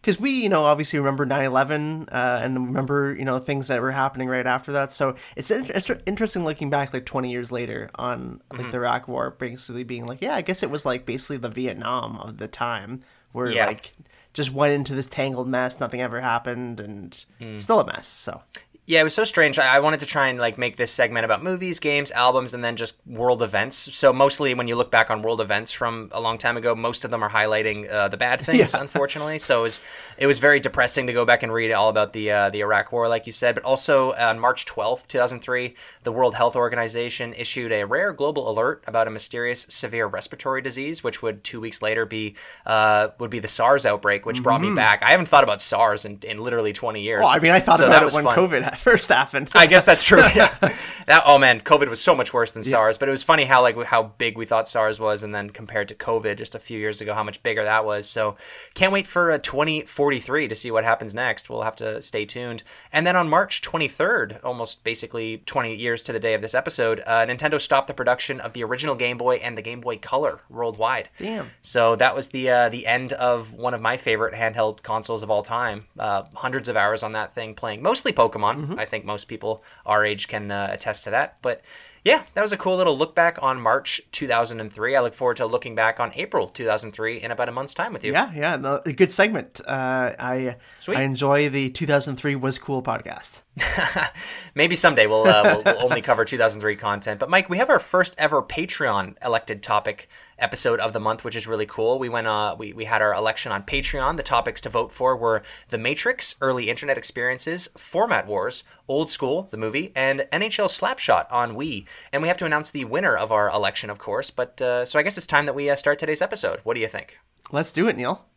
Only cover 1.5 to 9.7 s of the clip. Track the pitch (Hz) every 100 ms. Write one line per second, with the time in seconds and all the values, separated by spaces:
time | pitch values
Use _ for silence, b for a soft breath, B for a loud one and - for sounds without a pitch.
1.5 | 127 139 151 151 156 160 123 123 120 120
2.5 | 131 127 139 131 143 139 143 135 127 127
3.5 | 139 131 127 131 135 135 127 127 127 127
4.5 | 127 - 143 135 - 135 131 B - -
5.5 | 254 254 - 185 - - 202 220 185 165
6.5 | 151 143 143 139 131 127 135 127 123 120
7.5 | 120 120 113 107 - 123 123 123 120 _
8.5 | 127 123 123 120 120 127 127 127 - 127
9.5 | - -